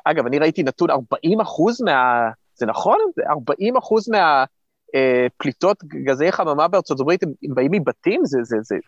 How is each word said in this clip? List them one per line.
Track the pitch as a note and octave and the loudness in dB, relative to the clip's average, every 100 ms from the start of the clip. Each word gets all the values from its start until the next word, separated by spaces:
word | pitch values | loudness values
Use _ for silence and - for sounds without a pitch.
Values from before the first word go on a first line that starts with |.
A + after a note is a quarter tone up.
| - | -2
אגב, | D#3+ B2 | -2 -2
אני | C#3+ | 0
ראיתי | D#3 D#3+ | 0 0
נתון | C3+ - F3 | -4 -2 0
ארבעים | C#3 A#2+ C3+ D#3+ A3 | 0 -2 -4 0 0
אחוז | G#3 - F#3+ A#3+ | -2 0 0 0
מה-, | G#3+ C3+ B2+ A#2+ A2+ A2+ _ _ | 0 2 2 2 -2 -4 _ _
זה | A2+ | -4
נכון? | - G3 F#4+ G#4+ - - | -2 0 2 0 -2 -2
ארבעים | D3+ A#2 - G#3 B3+ | -2 -2 -2 0 -2
אחוז | - A3 A3+ | 0 0 2
מה-, | G#3+ E3 C#3 C3 _ _ _ _ C3+ | 2 4 4 0 _ _ _ _ 0
אה, | C3 B2 B2 - | 2 2 0 -2
פליטות | C#3+ - F3+ G#3 | -6 0 0 0
גזי | D3 D3+ C3+ C3 E3 | -6 -8 -2 0 0
חממה | - E3+ C#3+ E3 | 0 0 2 2
בארצות | F#3 - C3+ | 0 -2 -2
הברית, | C3+ F3+ | 0 0
הם, | E3 C3+ | -2 -6
הם | D3+ B2+ | -6 -2
באים | C#3 | 0
מבתים? | G3 C3+ - - B3+ C4+ | 0 -2 -2 -2 0 0
זה, | C3+ | -2
זה, | A#2 A2+ | -2 -4
זה, | A2 F#2+ | -4 -6